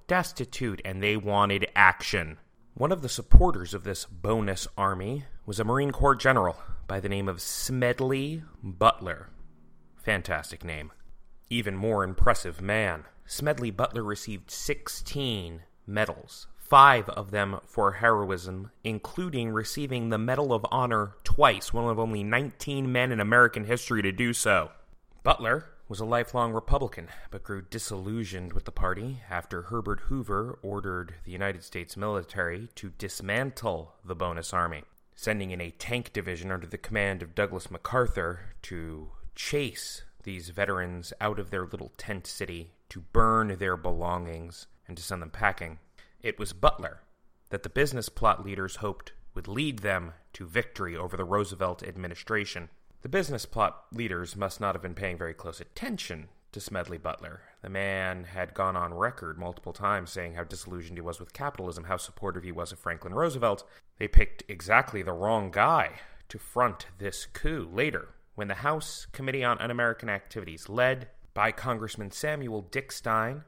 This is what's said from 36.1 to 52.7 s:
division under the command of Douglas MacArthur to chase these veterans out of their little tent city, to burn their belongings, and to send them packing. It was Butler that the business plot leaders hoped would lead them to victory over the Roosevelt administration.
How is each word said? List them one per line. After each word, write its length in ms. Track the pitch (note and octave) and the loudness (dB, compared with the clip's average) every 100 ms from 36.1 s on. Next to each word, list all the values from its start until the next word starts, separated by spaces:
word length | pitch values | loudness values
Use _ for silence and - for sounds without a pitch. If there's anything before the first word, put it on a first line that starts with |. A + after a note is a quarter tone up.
division 380 | - F2+ F2 F#2 | -6 -6 -6 -6
under 160 | F#2 E2+ | -6 -6
the 100 | G#2+ | -10
command 460 | - G#2+ G2+ F#2 | -6 -2 0 -2
of 100 | E2 | -4
Douglas 380 | E2+ G#2 F#2 - | -2 -2 -4 -10
MacArthur 720 | F2 - B2+ B2 - E2+ F2 - - | -10 -2 0 2 0 -2 -4 -8 -10
to 480 | - F2 D#2+ D#2 D#2 - - | -10 -10 -8 -10 -12 -12 -12
chase 720 | - - D3 C3+ - - - - - | -8 -4 -2 -2 -6 -12 -12 -16 -14
these 280 | - F#2 E2+ | -12 -10 -8
veterans 640 | F2 G2+ F#2+ F2+ F2 F2 - | -2 0 0 -4 -8 -12 -4
out 180 | G#2+ G#2 | -4 -2
of 100 | F#2 | -4
their 160 | G2 F2+ | -6 -6
little 280 | G#2+ C#2 - | -8 -12 -12
tent 300 | - G2 - | -10 -8 -10
city, 460 | - F#2+ E2+ E2 _ - | -10 -8 -10 -14 _ -18
to 100 | - | -16
burn 560 | E2 A#2 A2 A2+ A2 F#2 | 4 8 8 6 2 0
their 200 | F#2+ F2+ | -2 0
belongings, 920 | F2+ E2+ F2 F2 E2+ E2 E2+ E2+ - - - | 0 0 0 -2 -4 -10 -12 -16 -20 -20 -16
and 120 | E2+ | -12
to 40 | |
send 200 | E2+ F#2 | -8 -8
them 100 | D#2+ | -8
packing. 480 | F2 G#2 F#2+ E2 D#2 - - - - | -2 0 0 -6 -14 -20 -20 -20 -10
It 160 | A#2 - | -8 -6
was 140 | G2+ | -6
Butler 480 | E2+ C#3 - E2+ - - _ - _ _ | 4 4 4 0 -12 -20 _ -20 _ _
that 120 | G2+ | -8
the 60 | - | -4
business 400 | - C#3+ B2+ A2 | 0 0 0 -6
plot 360 | - A2 F2 F#2+ | 0 2 2 -2
leaders 300 | G2 F#2+ - | -8 -8 -6
hoped 380 | G#2+ G2 - - - | -6 -6 -12 -18 -14
would 140 | - - | -12 -8
lead 320 | G#2+ D3+ A#2 | -4 -4 -4
them 320 | G2+ F#2 E2+ D#2 - | -2 -2 -4 -14 -20
to 120 | - F2 | -18 -6
victory 500 | G2 A#2 - F#2 E2+ | -4 -4 -4 -6 -6
over 200 | F2+ F2 | -6 -6
the 80 | |
Roosevelt 580 | F2+ G2+ G2+ F#2+ F#2 F2+ | -2 0 -2 -2 -4 -4
administration. 880 | - F#2 F2+ F2 - A2 G2+ F2 F2 | -10 -10 -10 -10 -4 -4 -4 -8 -12